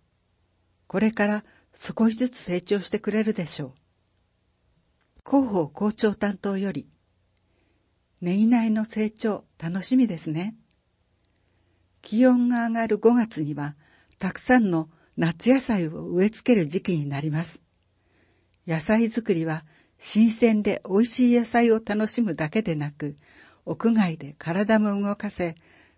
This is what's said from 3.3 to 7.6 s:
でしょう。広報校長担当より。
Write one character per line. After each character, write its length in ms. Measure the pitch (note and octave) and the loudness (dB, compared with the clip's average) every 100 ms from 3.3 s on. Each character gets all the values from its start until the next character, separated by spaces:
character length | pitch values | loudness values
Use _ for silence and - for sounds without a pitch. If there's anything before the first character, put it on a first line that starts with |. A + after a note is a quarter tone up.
で 120 | G#3+ D#3+ | -4 -6
し 160 | - | -8
ょ 40 | C3+ | -12
う。 80 | - _ _ _ _ _ _ _ _ _ _ _ _ _ _ | -14 _ _ _ _ _ _ _ _ _ _ _ _ _ _
広 240 | - C#4 C4 | 0 0 2
報 200 | G3 D3 | 0 -2
校 240 | - G#3 | -2 -4
長 220 | G#3+ G#3+ G3+ | 0 -2 0
担 200 | G3+ F#3+ | -4 -4
当 220 | G3+ G3 | -4 -4
よ 140 | G3 | -4
り。 160 | D3+ - _ _ _ _ _ _ _ | -6 -10 _ _ _ _ _ _ _